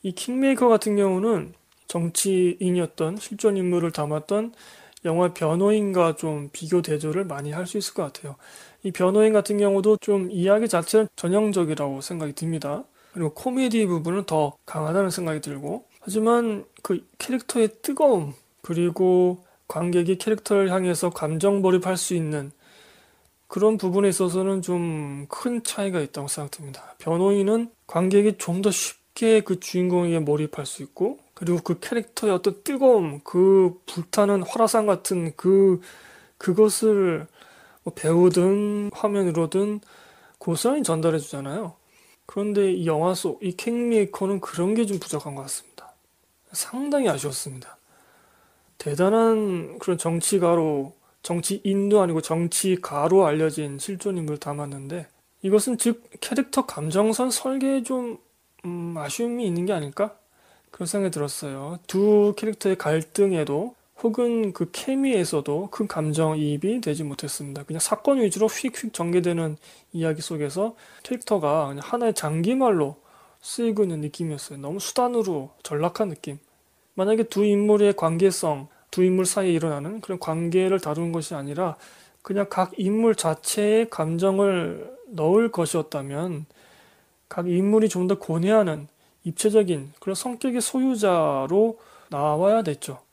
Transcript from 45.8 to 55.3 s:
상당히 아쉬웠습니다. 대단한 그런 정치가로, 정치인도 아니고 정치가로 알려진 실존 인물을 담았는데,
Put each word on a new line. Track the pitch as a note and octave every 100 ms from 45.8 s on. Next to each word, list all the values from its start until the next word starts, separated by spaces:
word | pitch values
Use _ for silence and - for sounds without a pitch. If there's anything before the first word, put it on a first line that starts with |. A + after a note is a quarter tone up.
| - _ _ _ _ _ _
상당히 | - - B3 C#4+ C#4+ A#3
아쉬웠습니다. | C#3+ C#3+ C3 C#3+ C3 - - _ _ _ _ _ _ _ _ _ _
대단한 | D3+ C#3+ F#3 A3 A3+ A3 G#3 F3 D#3+ -
그런 | - E3+
정치가로, | E3 E3 - G3+ F3 E3+ D#3+ C#3+ C3+ _ _ _
정치인도 | - E3+ - G3 G3+ G3 G3+ G#3
아니고 | F#3 D#3+
정치가로 | D#3 D#3+ E3+ - F#3+ F3+ - C#3+ D#3+ F#3+ F3
알려진 | D3+ D#3+ D#3 D3 C#3
실존 | - F#3 G#3 F3+
인물을 | D#3 D3
담았는데, | D3 C#3+ C#3+ C#3 C#3 F3 D#3 _ _